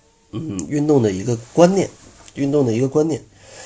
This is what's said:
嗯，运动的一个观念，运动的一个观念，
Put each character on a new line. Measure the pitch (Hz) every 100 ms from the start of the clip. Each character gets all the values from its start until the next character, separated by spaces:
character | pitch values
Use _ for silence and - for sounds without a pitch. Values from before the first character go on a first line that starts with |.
| _ _ _
嗯， | - 160 101 147
运 | 147 151
动 | 143
的 | 107
一 | 92
个 | 110 117 -
观 | - 175
念， | 196 143 - - - -
运 | - 139
动 | 147 127
的 |
一 | 110
个 | 131
观 | 151 160
念， | 131 - _ - -